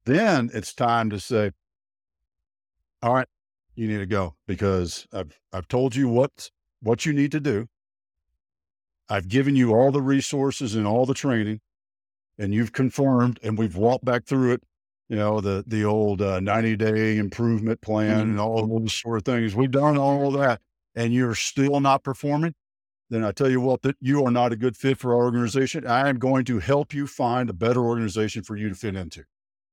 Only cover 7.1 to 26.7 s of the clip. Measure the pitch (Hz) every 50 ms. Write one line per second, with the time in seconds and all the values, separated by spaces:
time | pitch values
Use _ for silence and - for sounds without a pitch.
7.1 | 147 143 143 147 147 156 139 147 113 98 117 - _ _ _ _ _ _ _ _
8.1 | _ _ _ _ _ _ _ _ _ _ _ _ _ _ _ _ _ _ _ -
9.1 | 107 101 87 92 107 131 139 143 143 135 123 117 107 113 127 139 135 143 131 135
10.1 | 139 139 127 - - 139 135 139 127 - 139 113 101 113 104 101 107 120 131 127
11.1 | 135 - - 139 123 113 107 104 110 107 _ _ _ _ _ _ _ _ _ _
12.1 | _ _ _ _ _ - 107 98 101 110 120 110 - - 131 127 - - 139 135
13.1 | 131 120 123 123 120 - - 107 110 107 113 104 82 92 107 117 127 127 123 123
14.1 | 123 123 - - 139 135 127 123 123 120 _ _ _ _ _ _ _ _ _ -
15.1 | 120 107 104 104 107 107 98 101 98 95 104 131 110 107 104 104 107 110 107 104
16.1 | 101 95 101 98 95 92 95 101 101 113 113 113 110 101 110 110 110 110 110 110
17.1 | 107 107 104 98 - - 117 117 117 107 107 113 113 - - - 107 107 107 107
18.1 | 107 107 107 110 107 104 104 110 113 113 110 110 113 113 110 107 - - - 117
19.1 | 117 110 98 135 127 117 113 110 95 110 135 135 123 139 143 151 147 143 139 139
20.1 | 143 139 139 139 135 139 139 131 117 - _ _ _ _ _ _ - 113 117 117
21.1 | 120 127 127 120 110 - - - - 139 135 143 143 143 139 139 135 139 - 139
22.1 | 127 - - 143 143 147 160 170 151 _ _ _ _ _ _ _ _ _ _ -
23.1 | 117 113 113 104 98 - 143 131 131 127 123 131 127 120 - 135 143 - 127 127
24.1 | 139 143 135 123 120 120 123 123 117 107 120 127 110 - - 135 135 - - 127
25.1 | 120 120 120 123 117 120 120 110 - 135 135 123 - 160 120 123 117 127 139 143
26.1 | 135 120 113 131 135 131 123 123 123 104 85 -